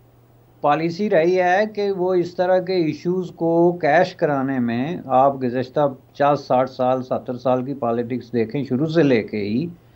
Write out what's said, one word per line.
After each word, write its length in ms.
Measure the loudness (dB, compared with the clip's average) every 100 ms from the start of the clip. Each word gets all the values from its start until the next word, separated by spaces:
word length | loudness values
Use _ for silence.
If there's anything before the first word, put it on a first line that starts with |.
| _ _ _ _ _ _
पॉलिसी 440 | 0 0 -2 -2 0
रही 280 | 2 4 2
है 300 | 2 2 0
कि 260 | -4 -4
वो 240 | -2 0 0
इस 220 | -2 -2
तरह 220 | 2 2
के 300 | 0 0 0
इश्यूज 400 | -2 -4 -4 -4
को 440 | -4 0 4 4
कैश 400 | 2 2 4 2
कराने 460 | 0 -2 0 -2 -2
में, 440 | -2 -2 -4 -6 0
आप 320 | 4 4 2
गुज़श्ता 480 | -4 -4 -4 -2 -2
पचास 500 | -4 _ -2 0 0
साठ 300 | 0 0 0
साल, 340 | -2 -2 -2
सत्तर 340 | -2 -6 -6 -4
साल 280 | -2 0
की 100 | -2
पॉलिटिक्स 580 | -4 -4 -2 -4 -6 -4
देखें 320 | -2 -2 -4 -4
शुरू 200 | -2 0
से 180 | 2
लेके 340 | 4 2 0 -4
ही, 320 | -4 -4 -4 -10 _